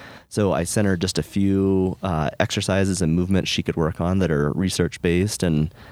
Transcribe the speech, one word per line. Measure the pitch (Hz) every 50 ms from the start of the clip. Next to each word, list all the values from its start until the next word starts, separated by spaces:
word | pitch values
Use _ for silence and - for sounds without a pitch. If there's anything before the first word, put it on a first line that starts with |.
| - - - - - -
So | - 110 104 95
I | 80 69 87
sent | 87 - 113 104
her | 98 95
just | 85 95 92 - -
a |
few, | 80 - - 101 98 98 98 98 95 95 95 95 92 95 - -
uh, | - 95 87 78 76 67 - -
exercises | 90 - - 104 - - 95 98 98 98 92 85
and | 92 80 80
movements | 87 90 90 98 92 - -
she | - -
could | - - 85
work | 82 82 78 - -
on | 85 87 92 98
that | 92 78
are | 80 71 73 73
research-based | - - 95 92 - - 87 78 - - - 87 85 87 95 107 - -
and | 95 87 80 76 78 80 - - - -